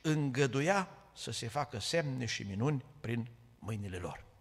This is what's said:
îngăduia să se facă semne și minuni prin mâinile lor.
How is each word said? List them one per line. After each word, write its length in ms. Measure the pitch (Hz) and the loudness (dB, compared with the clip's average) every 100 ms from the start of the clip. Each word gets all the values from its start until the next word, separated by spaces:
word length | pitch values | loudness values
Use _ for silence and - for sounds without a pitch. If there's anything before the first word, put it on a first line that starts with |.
îngăduia 880 | 160 151 139 127 139 135 156 196 180 - - | 2 2 2 4 2 4 4 4 2 -6 -20
să 180 | - - | -12 -6
se 160 | 104 117 | -4 -4
facă 320 | 143 139 107 | -2 -2 -4
semne 460 | - 165 151 127 117 | 0 0 2 0 -2
și 180 | - | -2
minuni 400 | 101 98 135 143 - - | -4 0 2 2 -2 -10
prin 280 | 110 117 117 - - - | -4 -2 -4 -8 -20 -12
mâinile 380 | 104 110 101 90 | -6 -4 -4 -4
lor. 260 | 85 - - - | -6 -8 -14 -20